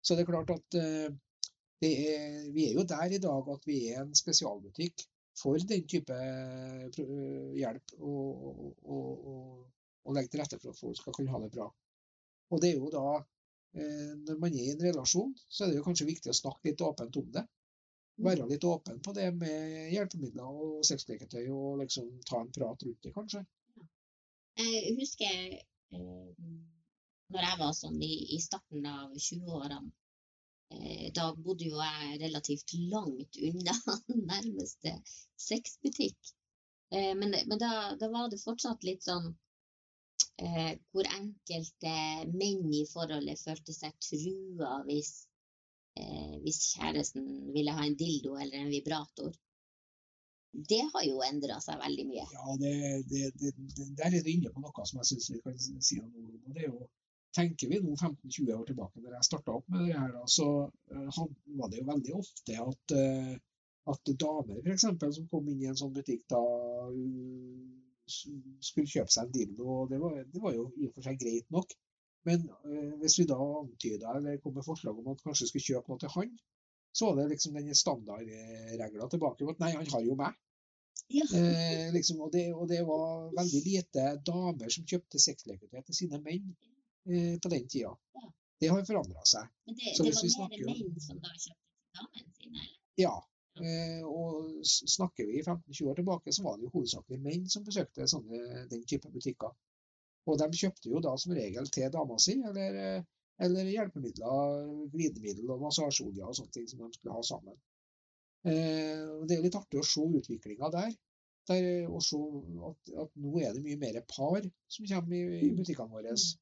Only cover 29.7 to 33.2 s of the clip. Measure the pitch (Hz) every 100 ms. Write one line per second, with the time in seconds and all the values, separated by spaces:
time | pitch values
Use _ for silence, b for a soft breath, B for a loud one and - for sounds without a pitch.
29.7 | 139 - - _ _ _ _ _ _ _
30.7 | - - 107 - 170 160 160 165 185 165
31.7 | 151 156 151 147 147 160 151 147 147 -
32.7 | 170 175 214 170 131